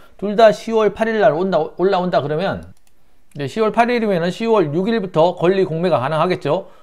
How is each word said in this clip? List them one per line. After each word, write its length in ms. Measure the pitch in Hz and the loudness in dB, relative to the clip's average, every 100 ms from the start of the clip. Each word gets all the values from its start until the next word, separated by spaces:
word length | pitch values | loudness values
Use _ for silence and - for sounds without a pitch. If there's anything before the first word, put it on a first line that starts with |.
| - - | -20 -10
둘 180 | 202 208 | -6 4
다 160 | 220 | 4
시월 420 | - - 226 208 | 4 -2 0 0
팔일 260 | 208 226 220 | 0 -4 2
날 120 | 180 | 2
온다, 260 | 147 196 165 156 - | 2 0 0 -2 -2
올라온다 440 | 185 190 180 170 | 0 0 0 -2
그러면, 500 | 139 151 185 95 85 - - - - - - 143 | -2 -2 -4 -6 -10 -20 -20 -20 -20 -20 -20 -10
네, 80 | 139 | -8
시월 240 | 220 220 | -2 -2
팔일이면은 600 | 214 233 240 220 180 175 | 2 0 2 0 0 -2
시월 420 | 180 226 214 156 | -4 0 2 2
육 160 | 156 190 | 0 -2
일부터 460 | 233 190 156 170 | -2 -2 2 2
권리 320 | 180 170 196 185 | 2 0 2 0
공매가 320 | 160 180 143 | -2 0 0
가능하겠죠. 680 | 127 156 180 170 139 170 - - | 0 -2 0 -2 -2 -4 -4 -20